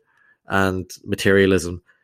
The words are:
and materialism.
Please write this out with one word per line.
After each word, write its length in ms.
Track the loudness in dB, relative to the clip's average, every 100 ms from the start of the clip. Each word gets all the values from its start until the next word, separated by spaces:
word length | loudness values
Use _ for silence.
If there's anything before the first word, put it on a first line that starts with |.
| _ _ _ _ -6
and 420 | -2 -2 -2 -8 -14 -10
materialism. 800 | -4 2 4 4 2 -2 -10 _ _